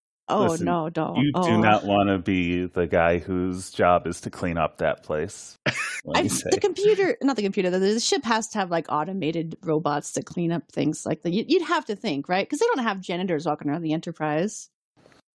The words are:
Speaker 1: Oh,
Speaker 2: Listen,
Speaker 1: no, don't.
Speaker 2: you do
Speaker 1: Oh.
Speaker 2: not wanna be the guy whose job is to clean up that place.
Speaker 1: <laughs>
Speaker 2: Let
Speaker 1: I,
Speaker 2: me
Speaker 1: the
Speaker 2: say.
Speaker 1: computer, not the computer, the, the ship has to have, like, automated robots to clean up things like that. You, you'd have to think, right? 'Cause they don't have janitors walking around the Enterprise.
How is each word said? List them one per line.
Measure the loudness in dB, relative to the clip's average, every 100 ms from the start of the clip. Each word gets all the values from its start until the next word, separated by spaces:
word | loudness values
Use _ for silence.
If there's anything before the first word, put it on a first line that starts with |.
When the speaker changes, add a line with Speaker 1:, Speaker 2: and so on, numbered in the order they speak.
| _ _ -4
Speaker 1:
Oh, | 0 2
Speaker 2:
Listen, | 0 0
Speaker 1:
no, | -2 -2
don't. | -4 -2 0
Speaker 2:
you | 0
do | 2
Speaker 1:
Oh. | 2 4
Speaker 2:
not | 6 4
wanna | 4 4 4 2
be | 2 2 2 0 -2
the | -2 2
guy | 4 4 2
whose | 0 -2 -2 -4 -6
job | 2 4 4 2
is | -6
to | -8
clean | -6 -4 0
up | -2 0
that | -2 -2
place. | -4 -4 -4 -8 -18 -8
Speaker 1:
<laughs> | -6 -4 -6 -8 -2
Speaker 2:
Let | 0
Speaker 1:
I, |
Speaker 2:
me | 2
Speaker 1:
the | 0
Speaker 2:
say. | -2 0
Speaker 1:
computer, | 0 2 2 4 2 2
not | 0 0
the |
computer, | -2 0 0
the, | 2
the | 2 2
ship | 0 0
has | 0 -2 -2
to | -4
have, | -2
like, | -2 -2
automated | -2 -2 -4 -2 -2 -6 -6
robots | -2 0 0 -2 -4
to | -8
clean | -6 -2 -2
up | -2 -4
things | -2 -2 -2 -4
like | -4
that. | -2
You, | -2 2
you'd | 0 2
have | -2 -2
to | -6
think, | -4 -4 -2
right? | -2 -2
'Cause | 0
they | 0
don't | 0 -2
have | -4
janitors | -4 -4 -2 -2 -2
walking | -2 -2
around | -2
the | -2
Enterprise. | -4 -4 -6 -2 0 -2 -6 -18 _ _ _ -20 _ _